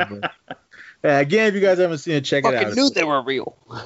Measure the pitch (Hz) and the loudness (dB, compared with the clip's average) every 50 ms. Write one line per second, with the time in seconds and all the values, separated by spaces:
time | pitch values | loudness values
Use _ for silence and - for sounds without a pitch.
0 | 117 104 104 101 104 - - _ _ - - _ _ _ _ - - - - _ | -4 -6 -6 -8 -8 -10 -10 _ _ -18 -18 _ _ _ _ -20 -20 -20 -12 _
1 | - 151 143 139 143 143 175 220 226 214 196 202 190 196 185 180 185 175 165 143 | 0 2 2 2 2 2 2 2 2 2 2 2 2 2 4 4 2 0 0 -4
2 | - 170 156 143 135 - 156 143 135 - 127 117 107 107 104 247 277 277 - 294 | -4 -2 -2 -2 0 0 -2 0 2 2 0 0 -2 -2 0 0 0 0 0 0
3 | 330 311 147 269 - 127 135 127 - - - _ _ - 117 117 - | -2 0 0 -2 -2 -2 -4 -4 -4 -8 -12 _ _ -16 -16 -16 -12